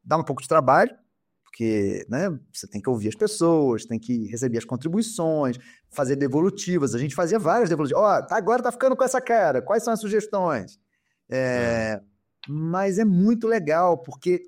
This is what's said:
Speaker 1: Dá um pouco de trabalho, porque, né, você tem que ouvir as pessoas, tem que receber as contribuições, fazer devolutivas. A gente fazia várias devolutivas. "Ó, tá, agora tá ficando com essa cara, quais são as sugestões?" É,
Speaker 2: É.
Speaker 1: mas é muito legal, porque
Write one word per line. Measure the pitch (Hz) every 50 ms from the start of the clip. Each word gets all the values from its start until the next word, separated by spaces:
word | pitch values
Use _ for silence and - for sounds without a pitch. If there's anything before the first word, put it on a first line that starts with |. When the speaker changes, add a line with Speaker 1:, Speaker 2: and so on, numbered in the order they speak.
| -
Speaker 1:
Dá | - 147 165
um | 160
pouco | - 143 120 -
de | -
trabalho, | 160 160 143 127 131 160 202 254 - - _ _ _ _ _ _ _ _ _
porque, | _ - - 113 113 110 107 101 98 98 95 101 -
né, | 107 135 180 202 165 131 - _ -
você | - -
tem | 101 - 104 -
que | -
ouvir | 127 113 101 104
as | -
pessoas, | - 214 208 208 - 170 170 165 160 147 135 117 107 -
tem | - 117 113
que | 113 - 123 117 110
receber | 101 113 117 127 131 117 113
as | 110
contribuições, | - 131 120 - 160 165 208 233 226 - - 170 160 160 151 147 127 120 127 - - - _ _ _
fazer | - - 143 127 139
devolutivas. | 139 143 139 123 151 170 196 190 196 - 180 180 170 143 131 -
A | 117
gente | 135 156 135
fazia | - 180 165 202 226
várias | 185 156 180 233 240 180
devolutivas. | 170 151 156 131 143 - 208
"Ó, | 208 190 139
tá, | - - 175
agora | 220 196 180 233 254 233
tá | 240
ficando | 233 240 - 262 262
com | 254 262
essa | 254 262 254 247
cara, | - 233 226 190 160 135 127 -
quais | - 196 226 220
são | 233 226
as | 214
sugestões?" | 220 208 202 214 202 214 - 202 185 175 151 117 95 - - _ _ _ _ _ _ _ _ _ _ -
É, | 127 131 131 127 123 123 120 117 117 113 110 110 107 101
Speaker 2:
É. | 101 _ _ _ _ _ _ _ -
Speaker 1:
mas | - 143 151 160 165 170 185 196 202 190 185
é | 226
muito | 214 185 175 185 214 240 226 233
legal, | 220 233 226 170 147 156 165 180 180 170
porque | 165 165 - 127 - - 175 180 175 180